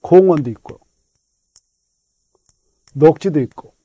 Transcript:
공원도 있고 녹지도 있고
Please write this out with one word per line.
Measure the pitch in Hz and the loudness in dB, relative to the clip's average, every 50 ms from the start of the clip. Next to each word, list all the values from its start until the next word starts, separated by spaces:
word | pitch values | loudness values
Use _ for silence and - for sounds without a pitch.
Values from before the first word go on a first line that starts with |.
공원도 | - - 170 185 190 190 175 147 131 120 | -2 4 2 4 4 4 0 -2 -4 -8
있고 | 110 - _ - - _ _ _ _ _ _ _ _ _ _ _ _ _ _ _ _ - _ _ _ _ _ _ _ _ _ _ _ _ _ _ _ _ _ _ _ _ _ _ _ _ _ _ _ | -12 -14 _ -20 -20 _ _ _ _ _ _ _ _ _ _ _ _ _ _ _ _ -20 _ _ _ _ _ _ _ _ _ _ _ _ _ _ _ _ _ _ _ _ _ _ _ _ _ _ _
녹지도 | 139 147 156 156 - - 196 156 151 | 2 2 2 2 2 -6 -4 -4 -4
있고 | 127 - _ - - - _ _ _ | -6 -6 _ -20 -20 -20 _ _ _